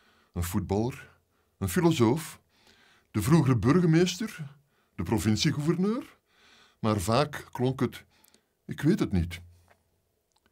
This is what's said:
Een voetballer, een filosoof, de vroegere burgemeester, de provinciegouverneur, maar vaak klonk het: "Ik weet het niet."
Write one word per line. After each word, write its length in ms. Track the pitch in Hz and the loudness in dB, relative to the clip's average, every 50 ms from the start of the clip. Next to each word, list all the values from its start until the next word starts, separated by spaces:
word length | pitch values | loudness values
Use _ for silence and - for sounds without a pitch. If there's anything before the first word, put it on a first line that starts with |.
| _ _ _ _ _ _ | _ _ _ _ _ _
Een 100 | - 90 | -6 -6
voetballer, 680 | 87 85 95 104 90 92 98 104 113 127 131 - - - _ _ _ _ _ _ _ _ _ - | -4 -2 -2 -4 -2 0 -2 -2 -2 -4 -6 -10 -16 -20 _ _ _ _ _ _ _ _ _ -8
een 100 | 98 92 | -6 -4
filosoof, 720 | - 185 165 170 160 - 117 110 135 165 - - - - _ _ _ _ _ _ _ _ _ _ _ _ _ _ | 0 2 2 2 4 4 4 4 2 0 -4 -10 -16 -20 _ _ _ _ _ _ _ _ _ _ _ _ _ _
de 120 | - 107 | -6 -2
vroegere 340 | 95 117 160 165 135 123 131 | 2 4 4 4 6 4 2
burgemeester, 1000 | 110 95 120 147 185 175 165 156 165 180 180 - - 220 220 - - 151 - - _ _ _ _ _ _ _ _ | 2 4 2 4 4 4 4 4 4 2 2 -2 -6 -8 -10 -10 -12 -16 -16 -18 _ _ _ _ _ _ _ _
de 80 | - | -8
provinciegouverneur, 1160 | 92 85 113 104 82 110 107 104 - 160 127 147 147 160 170 165 185 208 226 262 330 - - _ _ _ _ _ _ _ _ _ _ _ _ _ | -4 -2 -2 0 2 2 2 2 2 0 -2 -2 -2 -2 -2 0 0 -2 -2 -4 -8 -12 -18 _ _ _ _ _ _ _ _ _ _ _ _ _
maar 220 | - 110 107 101 | -2 -2 -2 0
vaak 480 | 85 110 113 131 151 147 143 - - - | 0 0 0 0 0 -2 -4 -12 -16 -12
klonk 280 | - - 123 131 131 131 | -6 -4 -2 -2 -2 -2
het: 240 | 131 - - - - _ _ _ _ _ _ _ _ _ _ _ _ | -2 -4 -4 -8 -20 _ _ _ _ _ _ _ _ _ _ _ _
"Ik 160 | - - - | -14 -8 -2
weet 180 | - 147 - - | 0 0 0 0
het 140 | - - | 0 -2
niet." 280 | - 90 85 85 - - - - _ _ _ _ _ _ _ _ _ _ _ _ _ _ _ _ _ _ _ _ | 0 -2 -2 -2 -6 -12 -16 -20 _ _ _ _ _ _ _ _ _ _ _ _ _ _ _ _ _ _ _ _